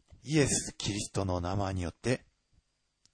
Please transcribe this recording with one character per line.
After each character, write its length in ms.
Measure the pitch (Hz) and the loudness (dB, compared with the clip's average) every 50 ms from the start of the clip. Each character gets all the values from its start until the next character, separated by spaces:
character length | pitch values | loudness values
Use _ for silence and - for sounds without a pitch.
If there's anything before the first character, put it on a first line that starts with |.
| _ _ - - - | _ _ -20 -16 -6
イ 140 | 127 156 | 0 2
エ 80 | 151 131 | 4 4
ス・ 300 | 104 87 - - - - | 4 2 0 -2 -6 -8
キ 160 | - - 107 98 | -6 -4 -2 -2
リ 80 | 104 | -2
ス 100 | - - | -4 -2
ト 140 | - - 98 | -2 -2 0
の 160 | 95 90 87 | 0 0 0
名 140 | 87 87 98 | 0 0 0
前 180 | 101 98 95 95 | 0 -2 -2 -2
に 80 | 92 | -2
よ 80 | 87 80 | -4 -4
っ 40 | - | -6
て 300 | _ - 117 127 - - _ _ _ _ _ _ _ _ _ _ _ _ _ _ _ _ _ | _ -2 -2 -2 -2 -4 _ _ _ _ _ _ _ _ _ _ _ _ _ _ _ _ _